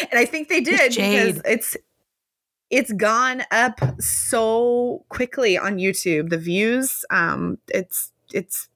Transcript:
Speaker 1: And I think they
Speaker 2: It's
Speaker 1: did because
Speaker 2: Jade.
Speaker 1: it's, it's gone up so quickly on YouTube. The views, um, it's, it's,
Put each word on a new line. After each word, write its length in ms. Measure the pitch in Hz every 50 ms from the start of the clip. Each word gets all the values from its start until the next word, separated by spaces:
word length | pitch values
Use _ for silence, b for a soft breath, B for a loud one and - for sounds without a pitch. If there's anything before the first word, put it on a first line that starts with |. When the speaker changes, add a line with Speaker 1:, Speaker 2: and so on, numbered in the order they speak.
| 311 B
Speaker 1:
And 80 | - 233
I 60 | 233
think 240 | 233 - 311 302 -
they 80 | 359
Speaker 2:
It's 120 | - 240 294
Speaker 1:
did 220 | - - 285 247
because 440 | 240 233 196 202 208 202 202 190 -
Speaker 2:
Jade. 80 | - -
Speaker 1:
it's, 320 | - 226 240 - - - - - _ _ _ _ _ _ _ _ _ _ _ _ _ _ _ _ _
it's 220 | - 262 254 247 214
gone 500 | 185 214 214 226 233 254 254 254 254 - -
up 300 | 208 226 240 247 240 - - 127 - -
so 1040 | - - - - - - 254 226 220 220 226 233 240 240 240 240 247 247 240 - - _
quickly 480 | - - 247 247 - 277 247 214 180
on 200 | - - 196 202
YouTube. 540 | 185 185 196 175 - - 180 165 151 160 165
The 80 | 170 165
views, 680 | 165 170 175 190 214 226 240 262 262 262 - - - -
um, 480 | - 185 170 165 - - 170 175 - - _ -
it's, 440 | - 190 185 - - - - - - _ _ _ -
it's, 360 | - 185 - - - - - _